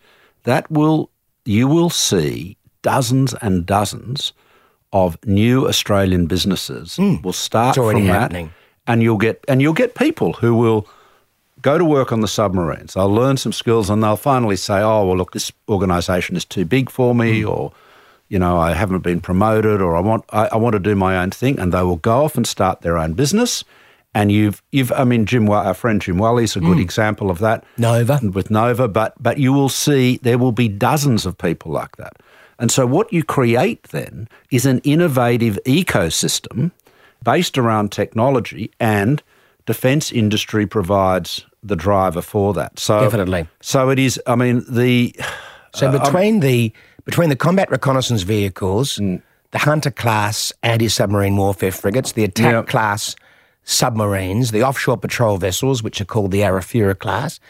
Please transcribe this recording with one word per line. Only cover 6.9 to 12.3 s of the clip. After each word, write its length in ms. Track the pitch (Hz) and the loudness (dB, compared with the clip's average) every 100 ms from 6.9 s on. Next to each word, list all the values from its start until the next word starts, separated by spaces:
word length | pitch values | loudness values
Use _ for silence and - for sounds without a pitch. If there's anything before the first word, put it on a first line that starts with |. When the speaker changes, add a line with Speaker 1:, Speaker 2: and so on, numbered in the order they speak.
| - | -2
Speaker 2:
Mm. 260 | 202 101 | 0 0
Speaker 1:
will 100 | 90 | -4
start 380 | - - 113 123 135 | -6 -4 0 0 2
Speaker 2:
It's 20 | |
already 220 | 113 107 | 2 2
Speaker 1:
from 80 | 98 | 2
that, 120 | 98 | 2
Speaker 2:
happening. 280 | 135 90 82 - _ _ - | -2 -6 -10 -16 _ _ -2
Speaker 1:
and 160 | 117 | 2
you'll 140 | 117 110 | 2 2
get, 260 | 110 - - | 0 -2 -2
and 120 | 131 | 2
you'll 120 | 147 | 2
get 220 | 160 - | 2 0
people 400 | - 302 - 92 | 0 -2 0 -2
who 200 | - 117 | 0 2
will 320 | 113 113 110 101 - _ _ _ _ _ _ | 2 2 0 -2 -12 _ _ _ _ _ _
go 140 | 127 160 | 0 2
to 60 | |
work 280 | 165 139 123 | 4 2 2
on 80 | 113 | 0
the 80 | |
submarines. 640 | 104 | 0